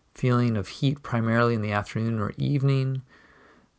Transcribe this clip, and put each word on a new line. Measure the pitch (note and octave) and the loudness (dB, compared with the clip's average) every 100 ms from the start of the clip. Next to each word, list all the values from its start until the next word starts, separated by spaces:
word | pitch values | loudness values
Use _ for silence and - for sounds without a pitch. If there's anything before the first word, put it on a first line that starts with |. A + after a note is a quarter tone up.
| _ | _
feeling | - B2+ B2 A#2+ A2 | -4 2 2 2 0
of | G2 | -4
heat | - C#3 C#3+ | -2 0 0
primarily | - A#2+ A2+ A#2 A#2+ | -2 -2 2 2 2
in | A2+ | 2
the | G#2 | 0
afternoon | G#2 G2+ A2+ A2+ A2 | -2 -2 -2 -2 -2
or | G#2 - | -4 -2
evening, | C3+ C#3+ C#3 C3+ C3 C3 - - - - - _ _ | 0 2 2 2 0 -4 -8 -20 -20 -20 -20 _ _